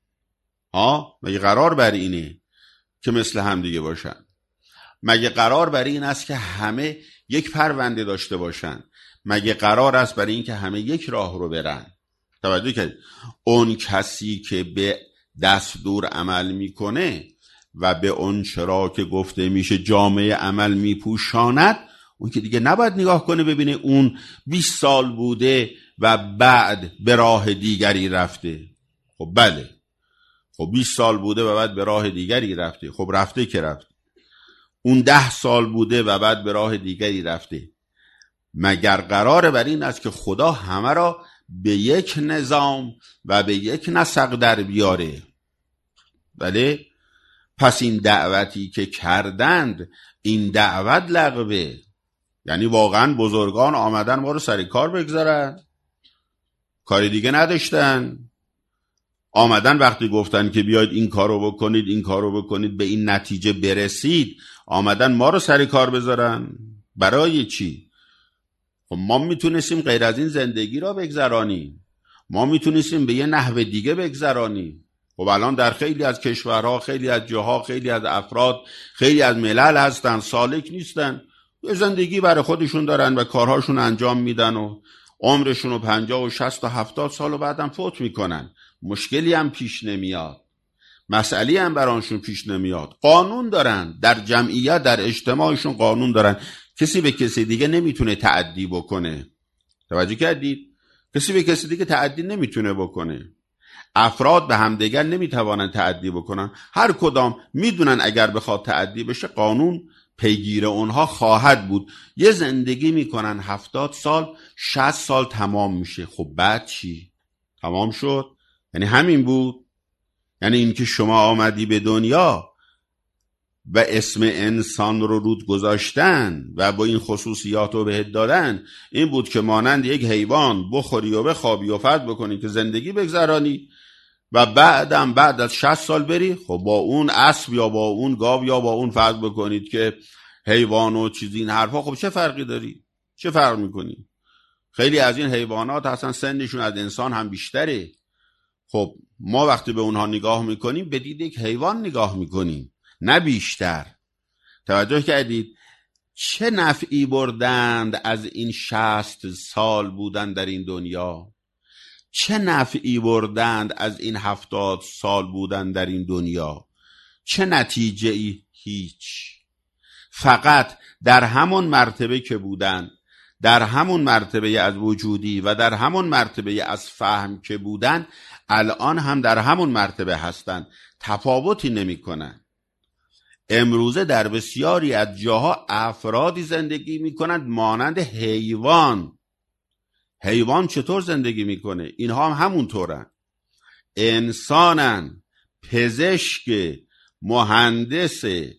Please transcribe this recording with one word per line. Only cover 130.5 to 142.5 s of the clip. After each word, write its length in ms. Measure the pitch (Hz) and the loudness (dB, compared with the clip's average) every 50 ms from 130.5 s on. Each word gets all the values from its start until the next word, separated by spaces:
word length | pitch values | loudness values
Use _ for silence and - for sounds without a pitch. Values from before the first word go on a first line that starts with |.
| 104 95 92 92 | 2 0 -4 -4
بخوری 420 | 123 139 131 - 131 110 107 110 110 | -4 -4 -4 -2 -4 -2 -2 0 -2
و 100 | 110 117 | 0 0
بخوابی 460 | 156 160 - - 117 110 101 101 104 | 0 -2 0 0 -2 0 0 -2 -4
و 80 | 107 | -4
فرض 240 | 98 113 135 151 156 | 0 2 2 2 2
بکنی 380 | 127 113 110 113 113 104 104 101 | 0 -4 -6 -6 -6 -6 -6 -6
که 80 | 110 | -8
زندگی 440 | 107 101 113 110 110 107 117 127 185 | -4 -2 -2 -2 -2 -4 -4 -6 -4
بگذرانی 800 | 202 208 190 160 165 170 165 156 156 151 147 147 139 - - _ _ _ _ _ _ _ _ _ _ _ _ - | -4 -4 -4 -2 0 0 2 2 2 2 2 0 -2 -4 -8 _ _ _ _ _ _ _ _ _ _ _ _ 0
و 140 | 110 117 120 | 4 4 4
بعدم 680 | 113 107 139 156 170 147 135 147 143 151 147 139 127 117 | 6 8 8 8 8 8 4 2 2 2 2 2 2 4
بعد 280 | 135 147 147 127 117 | 6 6 6 6 2
از 120 | 120 117 - | -2 -2 -2
شصت 300 | - - 143 156 156 - | 0 2 2 2 2 0
سال 200 | - 156 151 147 | -2 -2 -2 0
بری؟ 320 | 151 170 175 185 185 180 | 0 -2 0 0 -2 -2
خب 260 | 180 - - 87 87 95 | -6 -6 -6 -6 -4 0
با 120 | 104 104 | 0 2
اون 320 | 101 80 104 135 151 151 143 | 2 2 2 2 2 2 2
اسب 440 | - 117 135 151 147 - - 127 120 | 4 6 6 6 4 2 -4 -4 -2
یا 160 | 120 113 110 | 0 0 0
با 180 | 107 107 107 | 0 0 0
اون 280 | 107 101 107 127 135 131 | 0 0 0 -2 -2 -2
گاو 300 | 104 113 120 131 131 127 | 0 2 2 2 2 2
یا 140 | 127 131 127 | 0 0 0
با 120 | 117 117 | 2 0
اون 180 | 113 120 127 117 | 0 0 -2 -2
فرض 260 | 98 113 113 113 113 | 2 4 2 2 2
بکنید 540 | 110 110 107 104 107 101 104 104 104 104 - | 0 -6 -6 -4 -4 -4 -2 -2 -4 -4 -4
که 280 | - 113 113 110 107 - - - - - - - _ _ - | -2 -2 -2 -2 -2 -6 -18 -20 -20 -20 -20 -20 _ _ -2
حیوان 500 | 107 110 120 117 104 110 113 113 110 110 | 2 4 4 4 4 2 2 2 2 0
و 140 | 113 113 107 | 0 -2 -2
چیزی 300 | 110 - 107 101 101 113 | -4 -6 -10 -8 -8 -6
این 100 | 113 107 | -4 -2
حرفا، 320 | 107 113 110 107 139 147 | 0 0 0 0 -2 -6
خب 140 | 139 147 135 | -6 -6 -8
چه 140 | - 202 196 | -6 -6 -4
فرقی 360 | 185 180 170 147 135 139 135 | -2 -2 -2 -2 -2 -6 -8
داری؟ 380 | 120 | -8